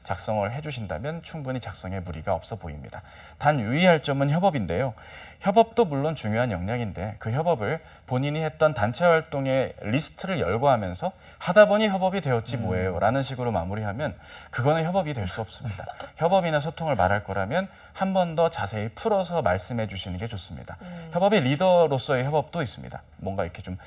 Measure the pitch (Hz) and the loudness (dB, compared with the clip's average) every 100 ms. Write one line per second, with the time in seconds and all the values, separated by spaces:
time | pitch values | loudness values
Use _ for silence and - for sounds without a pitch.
0 | - 95 - 107 101 127 151 127 98 80 | -10 -8 -2 -2 -2 -4 -8 -8 -8 -6
1 | 135 165 - 165 131 131 113 - 92 95 | -6 -10 -10 -10 -6 -6 -8 -10 -8 -8
2 | 87 80 101 92 - - 82 76 65 - | -6 -6 -2 -4 -4 -10 -10 -12 -12 -16
3 | - - - - 147 147 104 143 185 160 | -18 -20 -20 -2 2 2 2 4 6 6
4 | - 139 143 160 196 147 85 87 131 - | 4 0 2 4 2 2 0 0 -2 -4
5 | - - - - 190 202 226 - 202 139 | -16 -20 -20 -4 2 4 6 4 2 2
6 | 151 160 107 110 127 90 92 123 113 87 | -2 -2 0 0 0 0 -2 -4 -4 -6
7 | 104 107 110 131 165 143 107 160 - - | -8 -6 -4 0 0 0 0 -4 -8 -18
8 | - 127 143 156 160 - 156 151 104 127 | -4 -2 0 -2 -4 4 2 4 -2 2
9 | 175 160 156 143 135 131 110 - 98 127 | 4 4 2 -2 0 0 0 -4 -2 -2
10 | - - 180 170 85 110 143 120 92 90 | -2 -8 -4 -2 0 2 4 4 0 -4
11 | 180 - - - - 180 196 208 214 190 | -8 -8 -18 -8 4 8 8 6 2 0
12 | 185 196 147 117 110 117 113 92 92 87 | -2 -2 0 -2 -2 -4 -2 -2 -2 0
13 | 98 135 127 123 123 95 85 107 104 110 | 0 2 -2 -4 -2 -2 -4 -4 -6 -4
14 | 147 - - - - - 131 160 160 190 | -6 -8 -16 -20 -10 -2 2 2 0 0
15 | 151 131 92 - 107 - 123 90 - - | -2 -4 -6 -6 -10 -10 -10 -10 -12 -14
16 | - - 165 190 170 151 147 - 160 127 | -16 -2 2 2 2 0 -2 -4 -2 2
17 | 92 101 101 98 95 165 190 - - - | 2 2 -2 -4 -2 -2 -4 -10 -16 -4
18 | 190 190 170 160 165 - 101 107 110 - | 0 2 0 2 0 0 -4 -4 -6 -4
19 | 233 196 175 170 104 92 - 120 104 95 | 0 0 0 0 0 0 -2 -4 -4 -6
20 | 95 90 87 98 - 71 - - 180 175 | -8 -6 -8 -10 -12 -14 -14 -14 -14 -14
21 | 165 170 196 208 131 147 277 180 156 135 | -6 0 4 4 4 4 6 6 6 2
22 | - 131 131 151 139 175 120 - 64 - | 0 0 2 0 -2 -4 -6 -8 -14 -16
23 | - - 98 98 85 - 92 92 | -18 -10 -6 -4 -4 -6 -10 -12